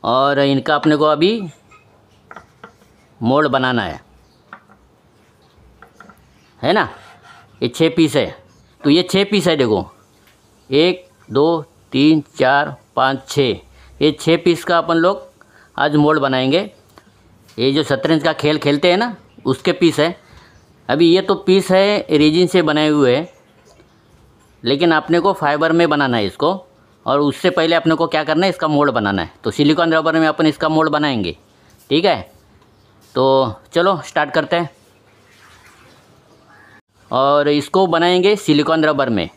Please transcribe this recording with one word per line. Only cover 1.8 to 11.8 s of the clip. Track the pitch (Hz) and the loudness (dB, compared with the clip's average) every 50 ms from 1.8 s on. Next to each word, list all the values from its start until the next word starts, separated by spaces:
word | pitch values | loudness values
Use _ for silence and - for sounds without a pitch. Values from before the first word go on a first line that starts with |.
| _ _ _ _ _ _ _ _ _ _ - - - _ _ _ - - _ _ _ _ _ _ _ _ _ _ | _ _ _ _ _ _ _ _ _ _ -20 -20 -20 _ _ _ -20 -20 _ _ _ _ _ _ _ _ _ _
मोल्ड | 120 113 131 147 151 147 | -4 0 0 0 0 0
बनाना | 131 131 127 127 123 117 101 | -2 -2 -2 -2 -2 -2 -4
है, | 82 - - _ _ _ _ _ _ _ _ _ _ - - _ _ - _ _ _ _ _ _ _ _ _ _ _ _ _ _ _ _ _ _ _ _ _ - _ _ _ - - - _ _ _ _ _ _ _ _ _ | -6 -10 -14 _ _ _ _ _ _ _ _ _ _ -20 -20 _ _ -20 _ _ _ _ _ _ _ _ _ _ _ _ _ _ _ _ _ _ _ _ _ -20 _ _ _ -20 -20 -20 _ _ _ _ _ _ _ _ _
है | - 131 185 | -4 -2 0
ना। | 214 160 104 - - - - - - _ - - - - _ _ _ | 0 -2 -4 -8 -18 -20 -20 -20 -20 _ -20 -20 -20 -20 _ _ _
ये | 135 123 | -6 -6
छः | - - 160 160 160 | -2 0 0 0 2
piece | 165 165 147 - | 2 0 2 2
है, | 143 107 90 - - - _ _ _ _ _ _ _ | -2 -2 -2 -6 -16 -20 _ _ _ _ _ _ _
तो | - 147 | 0 2
ये | 143 170 180 | 2 2 0
छः | 180 - 190 202 196 | 0 0 -2 0 0
piece | 208 196 151 | 0 0 0
है, | 175 160 | 0 0
देखो, | 147 127 113 107 95 85 - - _ _ _ _ _ _ _ _ _ _ _ _ _ _ _ | 2 2 0 0 -2 -2 -6 -14 _ _ _ _ _ _ _ _ _ _ _ _ _ _ _
एक, | 135 143 160 180 180 180 - _ _ _ _ - | 0 2 2 2 0 -4 -10 _ _ _ _ -4
दो, | 107 131 147 160 165 160 147 _ _ _ | 0 0 2 2 0 -2 -6 _ _ _